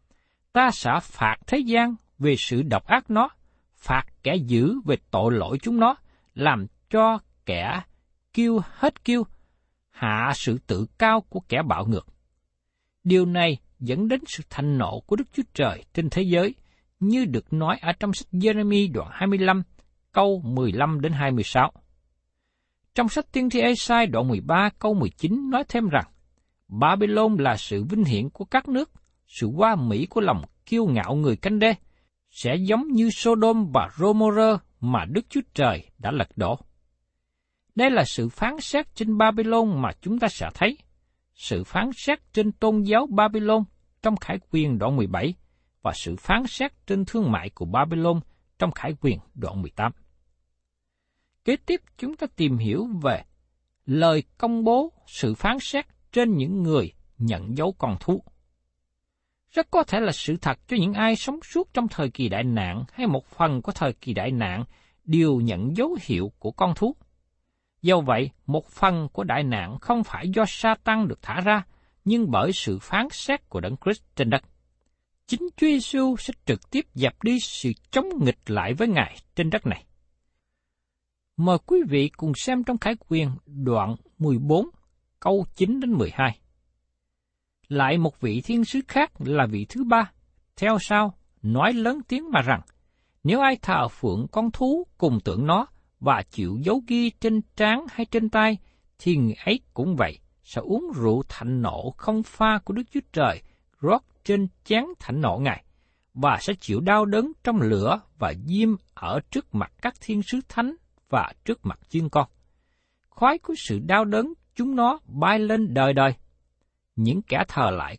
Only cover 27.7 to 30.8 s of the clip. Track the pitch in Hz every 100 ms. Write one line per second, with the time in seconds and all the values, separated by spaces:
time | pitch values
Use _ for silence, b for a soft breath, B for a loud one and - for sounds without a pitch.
27.7 | 101 113 208 180 107 131 - 196 262 269
28.7 | 262 302 - _ _ _ - 110 143 220
29.7 | 208 123 104 160 226 196 107 73 _ -
30.7 | 226